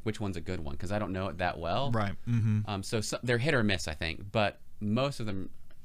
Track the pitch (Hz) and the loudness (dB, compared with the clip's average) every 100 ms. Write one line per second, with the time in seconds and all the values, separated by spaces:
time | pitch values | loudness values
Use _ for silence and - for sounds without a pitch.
0 | 113 107 101 90 82 90 73 73 90 104 | -2 -2 -2 -2 -2 -2 -2 -2 0 0
1 | 101 92 95 80 90 76 82 101 139 113 | 0 -2 -2 0 0 0 0 0 2 2
2 | 101 85 - 120 110 107 110 101 98 117 | 2 0 0 2 4 2 2 -2 -2 -2
3 | 107 - 120 120 139 139 107 92 - 78 | -2 -2 2 2 4 4 4 4 0 -2
4 | 82 80 104 113 104 - - - 104 113 | -2 -4 -2 2 2 0 -10 -4 0 2
5 | 139 139 107 95 87 - - - | 0 -2 -2 -2 -4 -6 -8 -10